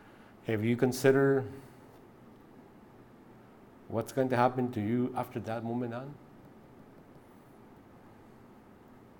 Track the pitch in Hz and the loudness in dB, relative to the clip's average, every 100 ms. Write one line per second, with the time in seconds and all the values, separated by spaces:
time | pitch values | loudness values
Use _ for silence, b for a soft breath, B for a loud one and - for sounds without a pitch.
0 | B B B - - 110 110 120 127 123 | B B B -10 -2 0 2 2 2 4
1 | 139 135 139 135 123 B B B B - | 4 6 6 4 0 B B B B -20
2 | - - - - - - - - - - | -20 -20 -20 -20 -20 -20 -20 -20 -20 -20
3 | - - - - - - - - - 107 | -20 -20 -20 -20 -20 -20 -20 -20 -8 -6
4 | 113 - 131 120 123 127 123 110 104 120 | -4 -2 0 2 2 2 -2 -2 -2 0
5 | 123 127 120 117 107 117 113 120 123 117 | -2 -4 -8 -8 -8 -6 -6 -4 -6 -8
6 | 139 147 - - - - - - - - | -12 -16 -20 -20 -20 -20 -20 -20 -20 -20
7 | - - - - - - - - - - | -20 -20 -20 -20 -20 -20 -20 -20 -20 -20
8 | - - - - - - - - - - | -20 -20 -20 -20 -20 -20 -20 -20 -20 -20
9 | - | -20